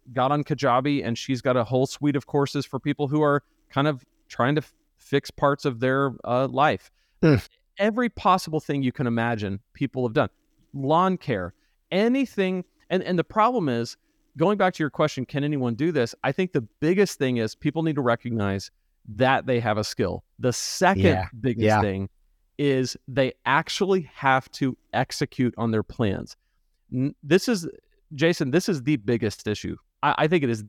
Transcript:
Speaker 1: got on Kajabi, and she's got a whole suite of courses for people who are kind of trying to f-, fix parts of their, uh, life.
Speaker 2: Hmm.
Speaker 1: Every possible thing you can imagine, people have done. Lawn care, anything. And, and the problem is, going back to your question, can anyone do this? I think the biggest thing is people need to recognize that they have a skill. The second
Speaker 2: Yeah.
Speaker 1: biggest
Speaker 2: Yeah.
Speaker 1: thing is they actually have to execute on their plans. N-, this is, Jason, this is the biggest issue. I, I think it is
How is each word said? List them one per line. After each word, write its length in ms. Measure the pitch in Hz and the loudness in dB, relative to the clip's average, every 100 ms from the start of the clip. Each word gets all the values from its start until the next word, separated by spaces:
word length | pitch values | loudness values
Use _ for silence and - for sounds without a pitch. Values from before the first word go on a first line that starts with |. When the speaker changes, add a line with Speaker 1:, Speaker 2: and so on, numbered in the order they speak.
| - | -10
Speaker 1:
got 180 | 123 127 | -2 0
on 120 | 147 | 0
Kajabi, 600 | 143 143 139 123 135 143 | -2 0 2 2 2 0
and 140 | 95 113 | -2 -4
she's 240 | - 131 | -4 -2
got 140 | 131 127 | 0 0
a 80 | |
whole 220 | 110 127 135 | 2 0 0
suite 300 | - 147 139 | -2 -2 -2
of 100 | - | 0
courses 380 | 147 139 143 | 0 0 -2
for 140 | - 135 | -6 -6
people 300 | 151 143 147 | -4 -4 -2
who 120 | 151 | 2
are 220 | 151 143 - _ _ | 2 2 -2 _ _
kind 200 | - 143 | -2 0
of 180 | 135 _ _ - | -2 _ _ -12
trying 260 | - 123 | -2 0
to 60 | 151 | 0
f-, 100 | - _ _ _ | -4 _ _ _
fix 340 | - 139 - | -2 -2 -2
parts 340 | - 143 143 147 | 0 0 2 -2
of 140 | 117 | -2
their, 320 | 127 131 139 120 | 0 0 0 -4
uh, 220 | - 123 135 | -2 0 0
life. 440 | 127 147 104 - _ _ - | 2 2 2 -6 _ _ 0
Speaker 2:
Hmm. 120 | 160 139 - _ _ - | 4 4 2 _ _ -2
Speaker 1:
Every 320 | 202 220 240 | -2 0 -2
possible 520 | - - 185 - 156 | 0 2 2 2 -6
thing 220 | - 143 | -2 -2
you 100 | 131 | -2
can 140 | - 127 | 0 -2
imagine, 540 | 117 117 117 101 98 _ | 0 0 -2 -4 -6 _
people 320 | - 135 127 123 | -6 -6 -2 -2
have 80 | |
done. 160 | 110 110 _ _ _ _ | 0 -2 _ _ _ _
Lawn 440 | 139 135 160 185 185 | -6 0 2 2 0
care, 340 | - 107 87 - _ _ - | -2 -4 -4 -10 _ _ -4
anything. 760 | 175 226 262 269 - 185 185 180 _ - | 0 2 2 -2 -2 -2 -2 -8 _ -4
And, 140 | 185 | -2
and 160 | 160 180 | 0 -2
the 60 | |
problem 440 | 156 - 220 254 160 | 0 2 2 2 0
is, 280 | 117 117 - _ _ _ - | -2 -4 -8 _ _ _ -2
going 200 | 170 208 | 0 2
back 160 | 185 | 0
to 80 | - | 0
your 80 | 151 | -4
question, 360 | - 151 - 123 | 0 -2 -2 -6
can 180 | 143 | -4
anyone 300 | 147 147 123 | -2 -2 -2
do 180 | 113 160 | -2 0
this? 220 | 156 117 - | 0 -2 -2
I 80 | - | -4
think 200 | 143 185 | -2 -2
the 100 | 151 113 - | -2 -4 -4
biggest 380 | 151 185 202 - | 0 2 2 2
thing 180 | 131 123 | -2 0
is 160 | 110 | -2
people 280 | - 147 160 | -2 -4 -2
need 140 | 165 147 | -2 0
to 40 | |
recognize 680 | 120 117 123 117 101 98 - _ _ _ - 101 | 0 0 -2 -2 -2 -2 -6 _ _ _ -10 0
that 300 | 127 135 127 | 2 2 2
they 140 | 123 | 0
have 160 | 110 107 | 0 -2
a 60 | |
skill. 400 | 104 - 98 87 - - | -2 -2 -2 -4 -12 -4
The 140 | 123 | -2
second 500 | 117 - - 180 190 | -2 -4 0 2 4
Speaker 2:
Yeah. 240 | 190 131 92 117 | 2 2 -2 -6
Speaker 1:
biggest 240 | 123 113 | -4 0
Speaker 2:
Yeah. 160 | 107 107 | 2 4
Speaker 1:
thing 280 | 101 95 98 _ _ _ _ - | 2 -2 -6 _ _ _ _ -4
is 380 | 143 131 127 - - | 0 0 -2 -6 -6
they 240 | 131 131 - | 0 0 -2
actually 580 | - 139 165 - 190 190 143 | 0 0 0 -2 2 0 -2
have 360 | - 139 131 - | -2 2 2 0
to 240 | - 135 - _ | -4 -4 -4 _
execute 640 | 110 131 - 143 - 127 - | -4 -2 -4 -6 0 -2 0
on 120 | 113 | -2
their 120 | 110 | 0
plans. 540 | 104 - 113 87 - - _ _ _ _ - | -2 -2 -2 -2 -8 -16 _ _ _ _ -8
N-, 220 | 127 135 - | -4 -4 -4
this 260 | 147 175 - | 2 2 2
is, 180 | 220 170 - _ _ - | -2 -4 -14 _ _ -14
Jason, 360 | 147 165 175 143 | 0 2 2 2
this 180 | 147 - | 0 0
is 140 | 160 | -2
the 140 | 123 147 | 0 -2
biggest 500 | 104 120 107 - - | 0 0 -2 -4 -6
issue. 300 | 104 - 123 _ - | -6 -6 -10 _ -4
I, 120 | 143 - | -2 0
I 100 | 156 | 2
think 160 | 175 | 2
it 60 | 131 | 0
is 140 | 113 | -4